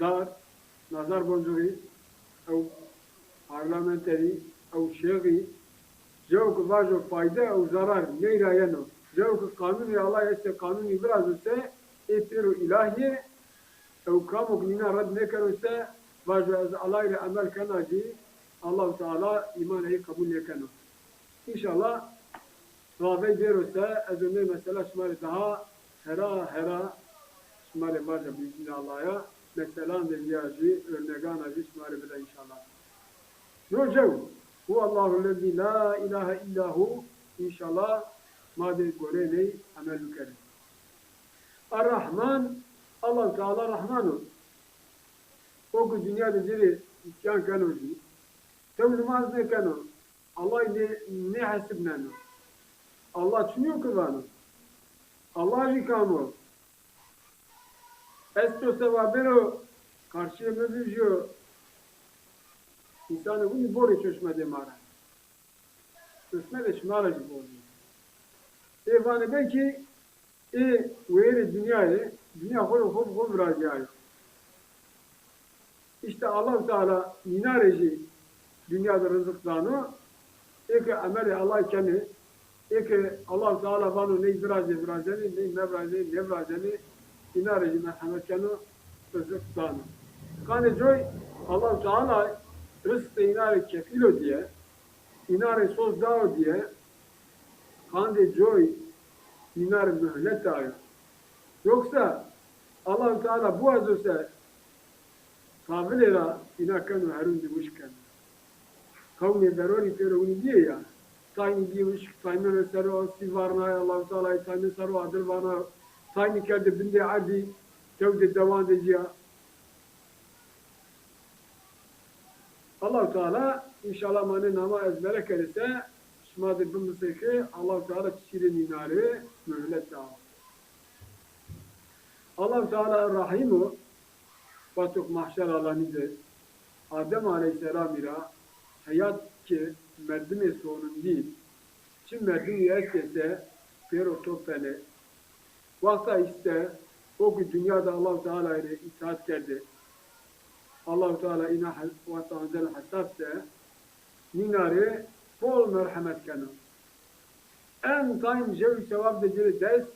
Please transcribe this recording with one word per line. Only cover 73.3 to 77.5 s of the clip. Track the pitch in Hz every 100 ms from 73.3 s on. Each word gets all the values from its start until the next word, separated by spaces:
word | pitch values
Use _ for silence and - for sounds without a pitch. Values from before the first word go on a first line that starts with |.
vuracak. | 196 175 151 156 135 131 - - _ _ _ _ - _ _ _ _ _ _ _ _ _ _ _ _ _ _
İşte | 214 - 226
Allah-u | 226 240 233 214
Teala | 208 190 185 185 -
minareci | 190 185 254